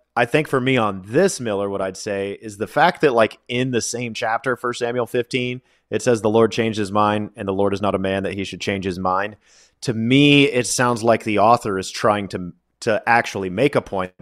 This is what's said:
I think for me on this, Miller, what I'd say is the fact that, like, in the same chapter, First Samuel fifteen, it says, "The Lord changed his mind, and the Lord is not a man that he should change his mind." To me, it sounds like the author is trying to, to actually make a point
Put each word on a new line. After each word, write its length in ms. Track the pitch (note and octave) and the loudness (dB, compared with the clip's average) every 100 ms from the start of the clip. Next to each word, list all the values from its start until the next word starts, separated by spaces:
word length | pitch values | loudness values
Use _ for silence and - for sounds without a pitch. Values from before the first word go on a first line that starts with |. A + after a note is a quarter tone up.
| _ - | _ -2
I 100 | A#2+ | 0
think 200 | D3 D#3 | 0 0
for 140 | C#3 | -2
me 160 | B2+ C3 | 0 0
on 260 | G#2+ G2 | 0 -4
this, 360 | F#2+ B2+ F#3+ - | -4 0 0 0
Miller, 280 | A#2+ G2+ G2+ | -4 -4 -2
what 120 | G2 | -4
I'd 140 | F#2+ F#2+ | -6 -6
say 360 | - G2 G2 G2+ | -6 -4 -6 -8
is 160 | A2 G2+ | -12 -10
the 100 | G#2 | -6
fact 320 | - E3 - | 0 0 2
that, 140 | D3+ | 2
like, 240 | A#2 A2 - - | 4 2 0 -6
in 240 | B2 C3 | -2 -2
the 80 | A#2+ | -2
same 340 | - A#2 A#2+ | -4 -6 -8
chapter, 400 | A2 A2+ A#2 C3+ | -6 -4 -2 -2
First 240 | A#2+ B2 A#2+ | -4 -4 -4
Samuel 280 | A#2+ B2 A#2 | -4 -2 -2
fifteen, 540 | B2 A#2+ C3 B2 B2 - _ _ | -2 -2 -4 -4 -6 -12 _ _
it 120 | A2 | -2
says, 180 | B2+ A#2 | 2 2
"The 80 | G#2+ | 4
Lord 220 | A2 A2+ | 4 4
changed 260 | A2+ A2+ G#2+ | 2 -2 -2
his 140 | G2 | -2
mind, 380 | G#2 G#2 G#2 G#2 | 2 2 2 -4
and 140 | - G2 | -6 -4
the 40 | |
Lord 220 | G2 G2+ | 0 0
is 80 | G2 | 0
not 140 | G2 F#2+ | 0 0
a 20 | |
man 240 | F#2+ G2 | -2 -2
that 120 | G2 | -4
he 100 | G2 | -6
should 160 | F#2 F#2 | -8 -6
change 240 | - G2 | -4 -4
his 140 | F#2 F2+ | -4 -4
mind." 360 | F#2 F#2 G#2 G#2 _ _ _ _ | 0 0 -2 -6 _ _ _ _
To 120 | - | -6
me, 500 | A2 A2+ C3+ C#3+ C#3+ | -2 2 6 6 6
it 220 | C#3 B2 A#2 | 4 2 -2
sounds 340 | - B2 A#2+ | 0 0 2
like 220 | A2+ A2 | 2 2
the 160 | - G2+ | 2 2
author 380 | G#2+ A#2+ A2+ F#2+ | 4 4 2 -4
is 120 | F#2+ | -6
trying 380 | - A#2+ G#2 G2 | -2 0 0 -4
to, 240 | G2 F2+ - _ _ | -8 -10 -14 _ _
to 220 | - G#2 - | -2 -2 2
actually 420 | A#2 A2+ G#2+ F#2+ | 2 2 -4 -6
make 240 | F#2 C#3+ | 0 0
a 80 | C3+ | 0
point 300 | - G2 F#2 - | -2 -4 -6 -8